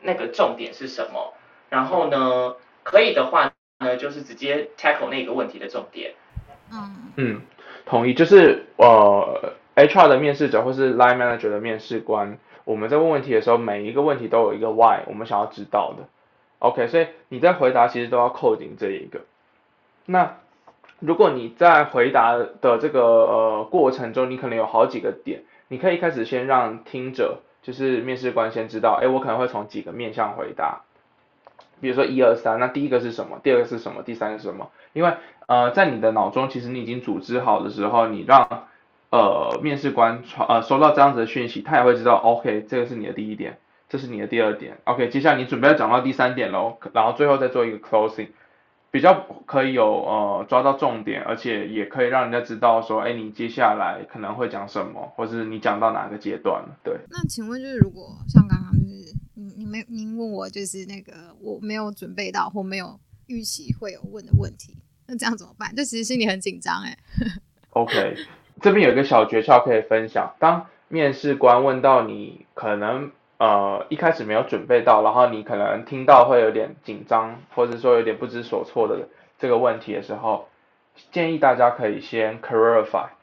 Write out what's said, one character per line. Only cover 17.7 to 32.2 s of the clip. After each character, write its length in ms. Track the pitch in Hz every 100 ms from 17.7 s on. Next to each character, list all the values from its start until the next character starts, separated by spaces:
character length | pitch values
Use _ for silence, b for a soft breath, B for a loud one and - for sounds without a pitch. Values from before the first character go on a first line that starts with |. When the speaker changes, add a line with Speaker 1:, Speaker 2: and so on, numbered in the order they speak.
Speaker 3:
答 160 | 123 123
其 140 | 120
实 80 | 117
都 80 | 123
要 100 | 120
扣 300 | - 120 107
紧 180 | - 101
这 120 | 98
一 160 | 98 -
个。 160 | - - _ _ _ _ _ _ _ -
那 340 | 180 170 - _ _ _ _ _ -
如 160 | 151 170
果 140 | 185
你 240 | 131 113 -
在 280 | 175 160 143
回 260 | 131 127
答 240 | 135 117 120
的 420 | 113 - 127 117
这 100 | 151
个， 120 | 135
呃， 680 | 117 113 113 113 110 107 110
过 200 | 180 131
程 200 | 131 117
中， 180 | 117 127
你 60 | 127
可 120 | 127
能 100 | 113
有 80 | 110
好 200 | 113 117
几 140 | 123
个 140 | -
点， 300 | 104 - - - b b
你 80 | 127
可 120 | 180
以 60 | 170
一 20 |
开 140 | 170
始 140 | 131 113
先 220 | 127 135
让 360 | 127 113 113
听 300 | - 131 127
者， 300 | 127 87 - _ _
就 100 | -
是 300 | 131 135 123
面 160 | 127 127
试 140 | 127
官 200 | 113 110
先 160 | 117 113
知 140 | 110
道， 160 | 110 -
诶， 80 | 127
我 140 | 131
可 60 | 120
能 100 | 117
会 100 | 123
从 220 | 107 104
几 120 | -
个 120 | -
面 200 | 113 113
向 220 | 117 107 -
回 160 | -
答。 280 | - - - _ _ _ _ _ _ _ _ _ _
比 80 | 131
如 60 | 123
说 100 | 131
一 160 | 131